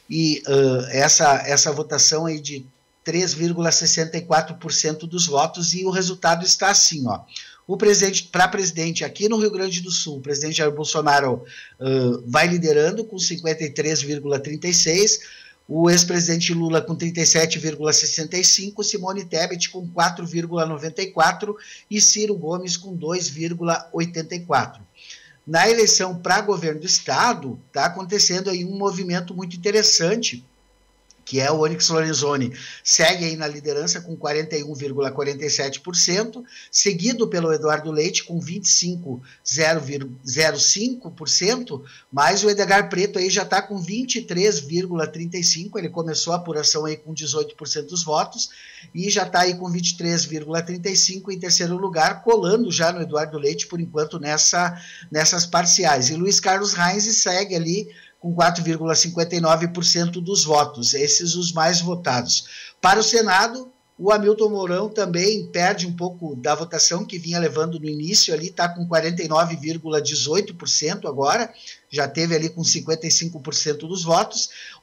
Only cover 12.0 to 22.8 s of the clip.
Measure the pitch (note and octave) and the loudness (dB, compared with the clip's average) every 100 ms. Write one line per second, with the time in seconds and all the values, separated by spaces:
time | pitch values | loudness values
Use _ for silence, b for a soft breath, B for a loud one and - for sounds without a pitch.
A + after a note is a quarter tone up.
12 | B2 A#2+ A#2+ D3 F3 F3+ E3 D3 D#3 G#3+ | 2 0 0 2 4 2 4 4 4 0
13 | A3 F#3+ - F3 E3 D#3 D#3 C3+ D3+ D#3 | -6 -4 -4 -4 -4 -4 -4 -4 -2 -2
14 | C#3+ D3 C#3 C#3+ C#3 D3+ F3 F3+ D#3+ E3+ | -2 -4 -2 -4 -4 -8 -2 0 2 4
15 | G#3 - B B B B - - E3+ F3 | 4 2 B B B B -6 2 6 6
16 | F3 F3 E3+ E3+ E3+ E3+ E3 D#3+ D#3+ E3 | 4 2 0 0 0 0 2 0 0 -4
17 | E3+ E3+ G3 E3 D#3+ E3 D#3 D3 D3+ D3+ | -4 0 2 4 2 0 -4 -2 0 2
18 | - - D#3+ F3+ F3+ - G3 G#3 G3+ G3+ | 0 -2 -4 0 2 2 0 -6 -4 -2
19 | F3+ G3 F3 E3 F3+ F3 - F#3 E3+ - | -4 -6 -4 -2 -2 -2 -6 -6 -8 0
20 | E3+ F3+ E3+ E3 E3 E3+ D#3+ D3+ D#3 D#3+ | 0 0 -6 -4 -2 -2 -2 -2 -8 -6
21 | F#3+ F3 E3 F3+ G#3 G#3 B B B G#3 | -4 2 2 2 -6 -8 B B B 2
22 | - G#3+ G#3 F#3 D3+ F3+ F#3 E3+ | 4 4 2 -2 -2 -4 -4 -8